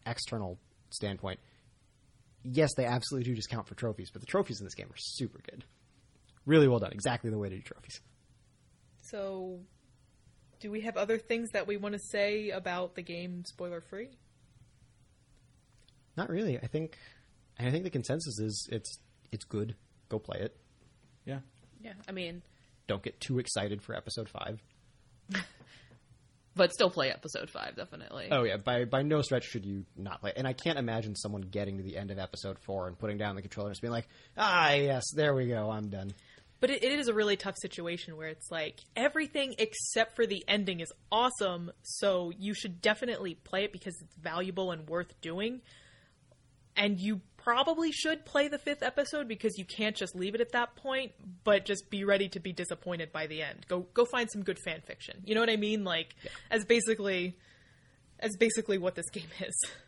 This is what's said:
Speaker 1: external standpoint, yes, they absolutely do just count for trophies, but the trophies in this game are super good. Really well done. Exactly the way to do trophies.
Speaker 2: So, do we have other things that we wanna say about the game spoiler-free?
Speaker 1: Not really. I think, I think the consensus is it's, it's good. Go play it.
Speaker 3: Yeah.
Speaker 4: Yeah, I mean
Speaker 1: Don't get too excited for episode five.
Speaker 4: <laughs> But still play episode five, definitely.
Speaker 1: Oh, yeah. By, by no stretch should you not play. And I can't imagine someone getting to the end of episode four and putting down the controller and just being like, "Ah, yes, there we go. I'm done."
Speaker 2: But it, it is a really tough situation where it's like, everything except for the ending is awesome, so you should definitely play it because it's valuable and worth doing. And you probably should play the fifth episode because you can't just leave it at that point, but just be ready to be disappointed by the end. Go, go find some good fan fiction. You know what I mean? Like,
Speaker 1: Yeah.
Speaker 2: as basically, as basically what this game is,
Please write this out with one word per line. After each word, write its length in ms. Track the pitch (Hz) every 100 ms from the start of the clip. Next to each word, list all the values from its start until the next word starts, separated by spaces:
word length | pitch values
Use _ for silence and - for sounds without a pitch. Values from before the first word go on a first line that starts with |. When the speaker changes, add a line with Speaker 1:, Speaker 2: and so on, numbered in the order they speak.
| -
Speaker 1:
external 540 | 117 - 113 95 90 _ _ _
standpoint, 500 | - 101 95 98 95 - _ - _ _ _ _ _ _ -
yes, 260 | 127 131 147 -
they 80 |
absolutely 440 | 120 123 - 135 120
do 60 |
just 160 | 113 -
count 160 | 117 -
for 80 |
trophies, 360 | - 117 104 95
but 80 | 101
the 60 | -
trophies 340 | 196 - 110
in 40 | 98
this 80 |
game 120 | - 92
are 100 | -
super 440 | - - 120 - -
good. 140 | - - _ _ _ _ _ - - 139
Really 220 | 156 135
well 100 | 117
done. 140 | 98
Exactly 380 | 101 131 120 113
the 80 | 107
way 100 | 101
to 80 | 95
do 60 |
trophies. 380 | - - - - - _ _ _ _ _ _ _ - -
Speaker 2:
So, 580 | - 208 196 190 185 180 185 _ _ _ _ _ - - - -
do 100 | 208
we 120 | 214
have 140 | 226 185
other 220 | 208 226
things 320 | - 233 233
that 160 | 202 190
we 100 | 208
wanna 220 | 202 208
say 520 | - 208 202 214 208
about 440 | 190 185 180 180
the 80 | 180
game 420 | 170 170 180 175
spoiler-free? 640 | 175 - 175 170 170 190 262 247 _ _ - _ - - - _ - _ _ - _ _ _ _ - _ _ 160
Speaker 1:
Not 140 | 196
really. 280 | 185 214 123
I 80 | -
think, 300 | 156 160 - - - _ _ _ -
I 120 | 123
think 140 | 156
the 60 | 185
consensus 480 | 135 117 151 156 107
is 300 | 110 107 -
it's, 260 | 113 - - _ _ -
it's 140 | 107
good. 300 | - 104 113 104 _ _ _
Go 100 | 110
play 200 | - -
it. 160 | 107 - _ _ - _ _ _
Speaker 3:
Yeah. 160 | - 135 - - - -
Speaker 4:
Yeah, 120 | 220 196 214
I 40 |
mean 300 | 190 170 175 - _ _ _ -
Speaker 1:
Don't 140 | 98
get 180 | - -
too 180 | - 127
excited 440 | - 104 101 104
for 120 | -
episode 340 | 113 - 117 107
five. 320 | - - 110 - _ - - - - -
Speaker 4:
<laughs> 100 | 190 - - - - - - _ - _ _ _ 190
But 160 | 175
still 180 | - 190
play 220 | 170 131
episode 380 | - 156 - -
five, 260 | - - -
definitely. 500 | - - - - -
Speaker 1:
Oh, 100 | 135
yeah. 140 | 113 101
By, 280 | 110 123
by 180 | 120 131
no 200 | 147 151
stretch 220 | 131 123
should 200 | - 117
you 200 | 98 98 92 -
not 240 | 98 -
play. 120 | 104 -
And 80 |
I 100 | 131
can't 220 | 127 170 147
imagine 380 | 117 113 107
someone 280 | 101 104 104
getting 340 | 92 101 98 98
to 80 |
the 120 | 95 82
end 140 | 101
of 80 | 98
episode 400 | 92 - 98 92
four 300 | - 98 90
and 100 | 90
putting 180 | 107 104
down 200 | 104 98
the 60 |
controller 260 | 98 - 104
and 60 | 95
just 40 |
being 120 | 120
like, 160 | 120 - - - -
"Ah, 360 | 208 180 156
yes, 320 | 143 143 131 -
there 220 | 147 151 135
we 100 | 123
go. 240 | 113 107
I'm 180 | 107 104
done." 220 | 98 98 - - - - -
Speaker 2:
But 120 | 254
it, 120 | 269
it 160 | 254 294
is 80 | 240
a 80 |
really 220 | 214 208 196
tough 180 | 196 190
situation 540 | 185 - 170 170 - 156
where 100 | 156
it's 240 | 156 -
like, 300 | 165 156 - - 220
everything 580 | 285 311 302 285 269 220
except 560 | 220 - - 226 226 -
for 100 | 226
the 160 | 202 -
ending 320 | 208 196 175
is 120 | 165 - -
awesome, 580 | 214 247 - 196 175 170 -
so 480 | - - 202 180 175 175
you 180 | 202
should 280 | 196 202 175
definitely 540 | 214 214 240 220 190 160
play 260 | - 190
it 100 | 208
because 220 | 185 196 170
it's 140 | - -
valuable 560 | 160 165 185 180 185
and 160 | 165 156
worth 260 | 170 175 -
doing. 400 | 165 175 226 254 - - - - - _ _ _ _ _ _ -
And 240 | 208 190
you 220 | 202 196 - -
probably 520 | - 240 302 320 330
should 340 | 294 311 320
play 220 | - 285 285
the 120 | 285
fifth 260 | 294 294
episode 420 | 254 285 277 302 240
because 320 | 214 220 190
you 60 |
can't 320 | 180 - 214 214
just 180 | 190
leave 220 | 180 190 226
it 40 |
at 120 | 233
that 240 | 240 240 -
point, 340 | 269 262 233 - 190 180
but 220 | 214 202
just 260 | 202 196 -
be 140 | 202
ready 240 | 196 196 196
to 100 | 185
be 140 | 185
disappointed 580 | 175 175 170 180 175 156
by 160 | 156 156
the 160 | 156
end. 240 | 147 - -
Go, 140 | 180 180
go 100 | -
find 260 | 240 247 233
some 140 | 208
good 160 | 196 180
fan 160 | 180 160 -
fiction. 340 | - - -
You 100 | 196
know 60 | 220
what 100 | 226
I 60 | 214
mean? 260 | 208 214
Like, 320 | 190 165 165 -
Speaker 1:
Yeah. 80 | - - -
Speaker 2:
as 120 | 226 208
basically, 720 | 233 220 220 202 185 180 - - - - - - _ _ -
as 160 | 214 196
basically 420 | 233 226 214 190
what 160 | 180
this 160 | 175 170
game 160 | - 160 -
is, 140 | 190 - - -